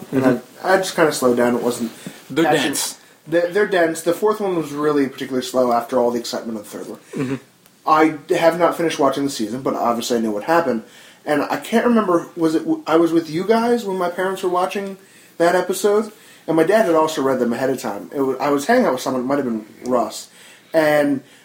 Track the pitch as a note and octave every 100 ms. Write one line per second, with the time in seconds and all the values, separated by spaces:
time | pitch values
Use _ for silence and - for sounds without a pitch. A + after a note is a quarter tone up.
0 | - C3+ C3 A#2+ - - F3+ F#3+ - -
1 | D#3 C#3+ B2+ A#2+ A#2+ A#2+ A2+ A#2 A2+ -
2 | - - - C3 D#3+ D3+ C3 C3+ - -
3 | - _ - E3+ F3 F#3+ G3+ F#3 E3 D#3+
4 | E3+ E3+ G#3+ G#3+ G3+ F3 C#3+ C#3+ D3+ D3
5 | C3 - C3 B2+ B2 B2+ B2 A#2 - B2+
6 | A#2+ A#2+ G#2+ A#2 A#2 A2 G2+ F#2 E2+ A2
7 | - - C3 C3 - _ _ _ - D#3
8 | D#3+ D3+ - E3 E3 E3+ E3 - E3 D#3
9 | C#3 C#3+ C#3 C#3 G#2 B2+ C3+ B2 A2+ A#2
10 | - A#2+ A2+ G#2 B2+ E3+ D3 A2+ - -
11 | - - - D3 - - - A3 A#3+ A3+
12 | F#3+ E3+ - F3 D#3+ D#3 D#3 D#3 - D#3+
13 | E3+ E3 D#3+ D#3+ F#3+ A3+ A#3 A#3+ G3+ F#3+
14 | F3 F3 F#3+ F#3+ F#3 F3+ F#3 G#3 G3 G3
15 | - - - - E3+ F3+ F3 F#3 G#3 G#3
16 | G#3+ - - - - D#3+ D#3+ A3 F3 D#3
17 | D#3 - C3+ B2 A#2 A#2 C3 B2 A#2 G2+
18 | - C#3+ C3 B2+ D3 C#3+ - B3+ F#3 B2+
19 | C#3 B2+ B2 C#3+ B2+ A2 - - A#2+ B2
20 | G#2+ - - - - - _ D#3+ D3+ D3+
21 | C#3+ C3+ - -